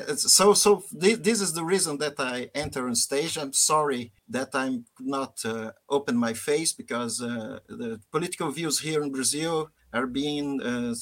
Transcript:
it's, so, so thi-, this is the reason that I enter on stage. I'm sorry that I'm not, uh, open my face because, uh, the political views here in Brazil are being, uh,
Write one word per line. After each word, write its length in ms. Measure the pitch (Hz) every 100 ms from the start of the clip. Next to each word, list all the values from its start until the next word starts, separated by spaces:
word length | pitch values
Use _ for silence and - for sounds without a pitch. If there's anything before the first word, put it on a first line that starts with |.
| -
it's, 260 | 143 -
so, 220 | - 202 202
so 220 | 208 196
thi-, 360 | - 147 190
this 260 | 220 180 220
is 140 | 180
the 100 | 160
reason 360 | 165 190 165 143
that 160 | 147 143
I 320 | 131 123 120 139
enter 320 | 151 139 123
on 80 | 117
stage. 420 | - 139 160 160
I'm 160 | 139
sorry 580 | - - 156 147 123 120 _ -
that 220 | 120 131 135
I'm 300 | 131 123 120 -
not, 400 | 127 139 127 - 113
uh, 280 | 113 110 - -
open 300 | 139 139 120
my 160 | 113
face 400 | 110 - 147 165
because, 480 | - - 120 117 120
uh, 380 | 120 120 107 98 -
the 340 | 113 120 110 _
political 380 | 156 175 - 165
views 300 | 135 160 135
here 240 | 156 156
in 80 | 147
Brazil 580 | 135 123 147 165 160 - _ _
are 140 | 113 127
being, 560 | 135 147 147 143 135
uh, 320 | 120 120 120 117